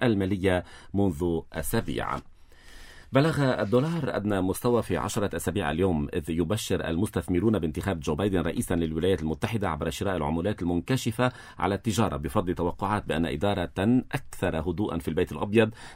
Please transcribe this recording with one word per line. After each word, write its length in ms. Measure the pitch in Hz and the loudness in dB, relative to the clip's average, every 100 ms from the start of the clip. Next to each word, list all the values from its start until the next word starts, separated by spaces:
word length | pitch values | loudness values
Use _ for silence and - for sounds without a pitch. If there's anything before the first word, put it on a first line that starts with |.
المالية 640 | 123 98 95 98 95 90 - - - | 2 2 2 2 2 2 -2 -16 -6
منذ 460 | 95 98 76 87 82 - | 0 2 2 0 0 -4
أسابيع. 680 | 80 - 113 - 58 50 69 - - - - - - - - - | -6 -2 -2 -2 -4 -2 -4 -8 -20 -20 -20 -20 -20 -20 -20 0
بلغ 500 | 131 160 139 135 98 | 2 4 4 2 2
الدولار 540 | 104 123 156 170 131 101 | 2 2 2 0 -2 -2
أدنى 240 | 104 98 | 0 0
مستوى 420 | 92 - 123 117 | 0 0 2 2
في 140 | - 82 | 2 -2
عشرة 400 | 90 113 101 85 | 0 0 -2 -2
أسابيع 340 | - 90 76 | -2 0 0
اليوم، 380 | 80 95 78 73 | 2 2 2 0
إذ 160 | 87 80 | -4 -2
يبشر 580 | 82 82 110 - 90 85 | 0 0 0 0 -2 0
المستثمرون 680 | 82 107 92 - 90 110 104 | 0 0 -2 0 2 4 2
بانتخاب 420 | 80 80 101 85 | 0 -2 -4 -2
جو 140 | 76 | -2
بايدن 260 | 76 101 92 | 0 2 2
رئيساً 340 | 80 98 - | 0 -2 0
للولايات 480 | 87 82 80 90 90 | 0 0 2 2 2
المتحدة 480 | 78 80 - 113 87 | 0 -2 -2 -2 -2
عبر 200 | 76 80 | -2 -4
شراء 260 | - 98 87 | -2 -2 0
العملات 460 | 76 82 95 104 | 0 0 0 -2
المنكشفة 720 | 87 87 85 131 117 - 123 - - - | 0 0 0 -2 -2 0 -2 -2 -16 -4
على 160 | 92 | -2
التجارة، 420 | 98 117 95 98 71 | 0 0 2 2 0
بفضل 380 | 73 107 90 | -2 0 0
توقعات 520 | 87 87 - 101 104 - | 0 -2 -2 -2 -2 0
بأن 200 | 78 82 | 0 0
إدارة 760 | 71 101 95 80 - 101 127 - | 0 0 0 -2 0 2 2 2
أكثر 480 | 135 - - 92 80 | -8 -8 -4 -2 0
هدوءاً 380 | 82 85 104 82 | -2 -2 -2 -2
في 100 | - | -2
البيت 240 | 80 87 | 0 -2
الأبيض 380 | 73 101 110 110 - - | -2 2 4 4 0 -16